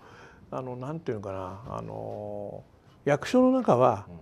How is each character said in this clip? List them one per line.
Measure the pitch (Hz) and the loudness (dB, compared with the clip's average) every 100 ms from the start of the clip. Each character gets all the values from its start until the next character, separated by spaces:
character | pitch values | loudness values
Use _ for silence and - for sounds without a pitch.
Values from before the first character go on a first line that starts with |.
| - - - - - | -20 -20 -20 -20 -10
あ | 135 | -8
の、 | 127 123 | -8 -8
な | 127 | -8
ん | 160 | -6
て | 165 | -4
い | |
う | 110 | -4
の | |
か | 98 | -6
な、 | 95 92 98 127 107 | -6 -8 -10 -10 -8
あ | |
の、 | 110 110 110 107 104 104 101 104 - _ _ _ | -8 -8 -8 -10 -8 -8 -10 -12 -18 _ _ _
役 | 143 143 - | 0 0 4
所 | 254 254 | 4 6
の | |
中 | 262 226 123 | 4 4 6
は、 | 127 101 101 85 | 6 4 -4 -16